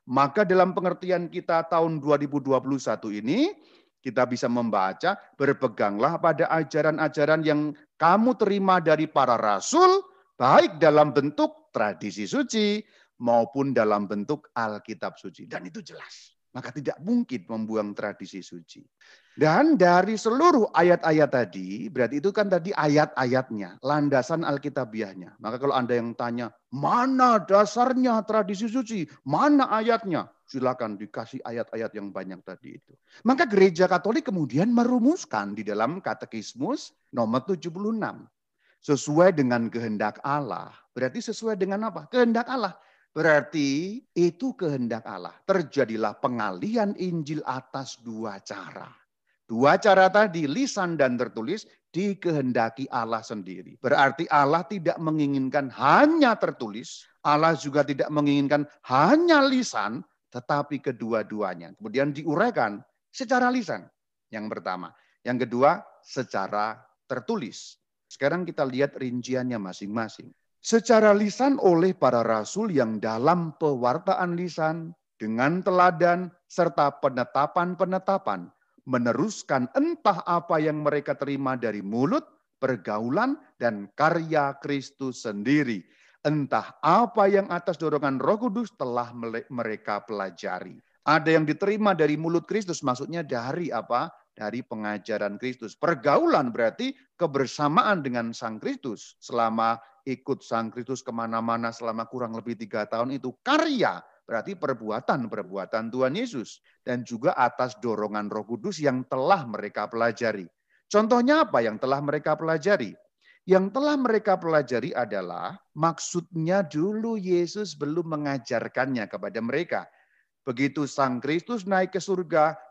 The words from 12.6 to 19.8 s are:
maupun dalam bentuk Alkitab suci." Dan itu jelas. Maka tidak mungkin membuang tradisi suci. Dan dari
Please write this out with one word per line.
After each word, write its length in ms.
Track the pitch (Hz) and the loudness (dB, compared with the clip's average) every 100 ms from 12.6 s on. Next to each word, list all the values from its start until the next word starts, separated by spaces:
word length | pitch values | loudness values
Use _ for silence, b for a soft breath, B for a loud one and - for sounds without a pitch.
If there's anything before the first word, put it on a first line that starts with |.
| 208 208 - b b - | 0 -2 -6 b b -6
maupun 560 | 120 117 113 139 139 | 2 2 2 -2 0
dalam 320 | 120 107 104 98 | 2 2 2 -2
bentuk 480 | 104 101 147 _ | -6 -6 -8 _
Alkitab 640 | 120 110 104 - 95 98 - | -6 -6 -6 -12 -10 -10 -12
suci." 320 | 190 156 143 | -18 -18 -12
Dan 160 | - 180 | -12 -10
itu 160 | 208 | -14
jelas. 560 | 156 156 - - - _ _ | -16 -18 -20 -20 -20 _ _
Maka 240 | 127 151 | -14 -12
tidak 240 | 151 143 - 175 | -8 -8 -6 -2
mungkin 400 | 240 233 120 87 | -2 -2 -6 -8
membuang 480 | 110 107 110 104 | -8 -4 -4 -4
tradisi 480 | 98 104 98 92 95 | -6 -8 -8 -14 -14
suci. 400 | - 87 - - - _ b b b - | -14 -18 -20 -20 -20 _ b b b 0
Dan 400 | 151 185 320 | 4 6 6
dari 400 | 240 | 6